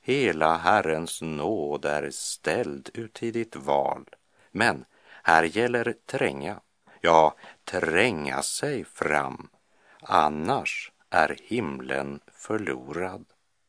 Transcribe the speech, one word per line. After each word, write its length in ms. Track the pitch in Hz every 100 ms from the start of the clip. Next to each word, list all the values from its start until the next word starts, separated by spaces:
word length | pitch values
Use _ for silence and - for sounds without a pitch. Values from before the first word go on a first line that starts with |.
Hela 560 | - 139 117 78 80 82
Herrens 640 | 87 104 82 78 82 -
nåd 640 | 82 76 82 107 73 73 73
är 240 | 73 73
ställd 800 | - - - 80 92 98 69 -
ut 300 | - 113 -
i 80 | 117
ditt 240 | 113 113 -
val, 500 | 69 71 67 - - - _ _ _
men 340 | 92 113 71 - _ - -
här 200 | - 82
gäller 520 | 82 104 120 120 117 - -
tränga, 540 | 135 117 69 92 101 _ _ _ -
ja, 340 | 85 82 78 - - -
tränga 760 | - 90 82 82 120 85 71 67
sig 440 | - - 143 131 76
fram, 640 | - 76 76 69 - - _ _ _ _ -
annars 920 | - 87 76 76 87 135 - - - _ -
är 280 | 90 78 73
himlen 760 | - 120 82 65 65 67 69 71 _
förlorad. 1000 | - - 110 98 64 65 78 92 98 - _ _ _